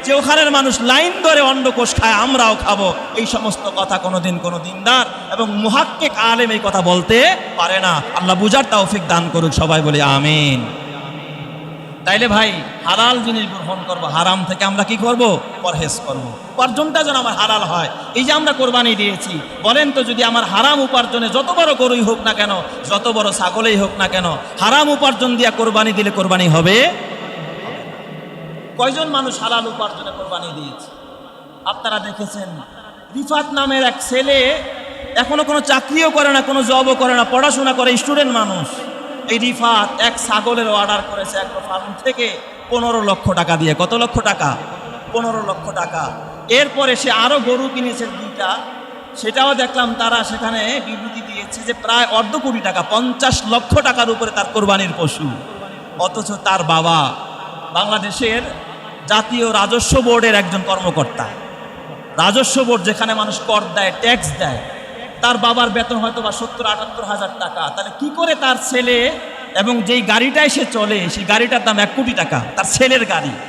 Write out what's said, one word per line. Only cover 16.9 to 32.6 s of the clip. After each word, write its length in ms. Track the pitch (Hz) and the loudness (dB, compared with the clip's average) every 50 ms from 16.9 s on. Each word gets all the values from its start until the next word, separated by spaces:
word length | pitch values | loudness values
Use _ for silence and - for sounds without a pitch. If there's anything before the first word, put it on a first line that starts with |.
| 294 320 311 | 0 0 0
যেন 120 | 285 277 | 2 0
আমার 200 | 262 247 233 208 | 0 0 0 0
হালাল 260 | 180 208 214 220 214 202 | 0 2 2 2 2 2
হয়। 260 | 160 170 175 160 - - - - - - | 0 0 -2 -2 -2 -6 -8 -12 -4 -2
এই 80 | 240 262 | 0 2
যে 60 | 262 302 | 4 2
আমরা 200 | 302 311 302 277 | 4 4 2 2
কোরবানি 380 | 262 262 240 240 247 240 233 220 | 2 0 2 2 2 2 2 2
দিয়েছি, 380 | 196 208 202 196 175 - 196 180 151 - - - - 165 | 2 0 0 0 -2 -6 -6 -6 -8 -8 -8 -12 -2 0
বলেন 240 | 208 240 285 302 285 | 2 4 4 2 2
তো, 80 | 262 277 254 | 2 0 0
যদি 180 | 220 240 214 240 | 0 0 0 2
আমার 220 | 226 233 233 220 | 2 2 0 0
হারাম 320 | 175 190 202 233 285 294 285 | 2 2 4 4 4 4 4
উপার্জনে 460 | 269 262 262 247 233 - 240 233 233 220 | 2 2 2 2 2 2 -2 -2 -2 0
যত 200 | 190 254 269 359 349 | 0 0 0 2 2
বড় 160 | 339 330 311 285 | 2 4 4 4
গরুই 280 | 247 254 247 247 240 220 | 4 4 2 4 4 2
হোক 160 | 202 233 226 - | 2 2 0 0
না 60 | 220 214 | -2 0
কেন, 200 | 208 208 208 202 180 151 - - - - 135 | 0 0 0 0 -4 -4 -6 -10 -10 -4 -2
যত 160 | 202 202 220 240 226 | -2 0 0 0 0
বড় 160 | 220 208 202 | 2 0 0
ছাগলেই 460 | 196 - 190 180 180 220 226 226 214 | 0 0 -2 0 0 2 2 4 4
হোক 160 | 196 202 190 196 202 | 4 2 0 0 -2
না 60 | 196 | -2
কেন, 200 | 185 - 185 180 175 156 - - - - - | 0 0 0 0 -2 -4 -4 -8 -10 -4 0
হারাম 280 | 185 214 247 294 302 294 | 2 4 4 4 4 4
উপার্জন 420 | 294 285 294 269 247 196 240 254 240 | 2 2 2 2 2 2 0 0 2
দিয়া 160 | 226 226 226 | 2 2 2
কোরবানি 400 | 220 - 226 226 202 214 220 220 214 | 2 2 0 2 2 2 2 2 2
দিলে 180 | 196 214 202 | 0 0 0
কোরবানি 360 | 196 196 190 185 185 180 180 | 0 0 0 2 2 4 4
হবে? 280 | 170 156 165 165 180 196 233 269 349 - - - - - - - - - - 156 151 - - 190 220 254 - - - - - - - - - - - - - - - - - - - - | 4 4 4 6 6 6 6 4 4 2 -2 -8 -10 -10 -10 -10 -12 -10 -10 -10 -10 -10 -10 -10 -10 -10 -10 -12 -12 -14 -14 -14 -14 -14 -14 -14 -14 -14 -14 -14 -14 -14 -14 -14 -14 -4
কয়জন 320 | - 247 269 262 311 320 311 | 0 0 0 0 -2 -4 -2
মানুষ 240 | 285 269 269 254 - - | 0 -2 -2 -2 -4 -4
হালাল 260 | 220 226 233 226 226 | -2 0 0 0 -2
উপার্জনে 440 | 226 220 - 214 208 - - 208 202 185 | -2 -6 -6 -6 -6 -6 -8 -12 -12 -10
কোরবানি 320 | - - - 185 175 175 170 151 | -10 -8 -8 -6 -8 -8 -8 -10
দিয়েছে? 320 | 151 147 139 127 - - - - - - - - - - - - - - - - - - | -10 -10 -12 -12 -14 -16 -18 -18 -20 -20 -20 -20 -20 -20 -20 -20 -20 -20 -20 -20 -10 -6
আপনারা 320 | 185 202 - - 233 214 214 | -6 -6 -4 -4 -4 -4 -4
দেখেছেন, 500 | 202 208 196 - 208 - - 208 190 180 170 151 | -4 -6 -8 -8 -10 -10 -8 -10 -10 -10 -12 -14